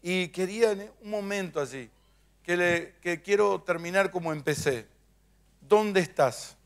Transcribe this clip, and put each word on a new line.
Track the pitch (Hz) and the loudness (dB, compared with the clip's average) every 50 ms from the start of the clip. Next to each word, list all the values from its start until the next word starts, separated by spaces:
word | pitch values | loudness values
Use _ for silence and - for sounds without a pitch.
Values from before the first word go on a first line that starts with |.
Y | - 175 185 185 180 175 | -4 -2 -2 -2 -2 -2
quería | - 180 185 180 202 226 233 220 | -2 -4 -4 -4 2 2 2 2
en | 208 196 202 220 - _ | 2 -2 -8 -14 -18 _
un | 226 208 | -10 -6
momento | 208 208 202 196 202 202 190 170 147 156 | -6 -6 -4 -4 -4 -4 -4 -4 -4 -4
allí, | 143 127 127 135 120 110 _ _ _ _ _ _ _ _ _ _ _ | -4 -4 -6 -12 -14 -14 _ _ _ _ _ _ _ _ _ _ _
que, | 170 175 | -2 0
le, | 175 180 175 170 165 165 - _ _ | 2 4 2 2 0 -2 -6 _ _
que | _ 175 170 160 | _ -6 -6 -6
quiero | - 196 202 202 208 202 196 180 | 0 0 2 4 4 2 2 -2
terminar | - - 175 170 170 175 180 196 196 185 | -2 -2 -4 -4 -2 -2 0 2 2 2
como | 185 180 165 165 | 0 -4 -4 -4
empecé. | 156 151 135 - 147 - - 151 131 117 107 - _ _ _ _ _ _ _ _ _ _ _ _ _ _ | -6 -2 -2 -2 -2 0 0 0 0 -2 -6 -14 _ _ _ _ _ _ _ _ _ _ _ _ _ _
¿Dónde | - - 208 214 214 208 196 190 | 2 4 4 4 4 4 2 2
estás? | 175 - - - 143 127 - - - - - _ _ | 0 0 2 2 2 2 2 -4 -14 -16 -18 _ _